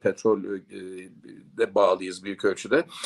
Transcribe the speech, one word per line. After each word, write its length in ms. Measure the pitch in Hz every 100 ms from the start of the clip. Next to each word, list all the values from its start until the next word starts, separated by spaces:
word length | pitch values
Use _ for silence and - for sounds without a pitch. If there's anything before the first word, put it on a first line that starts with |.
petrol, 420 | 104 95 113 101
e, 160 | 95 95 - 98 92 92 92 - - 95 - 110
de 180 | 113 98
bağlıyız 480 | 95 92 92 90
büyük 220 | 98 95 101
ölçüde. 380 | 92 98 139 165 -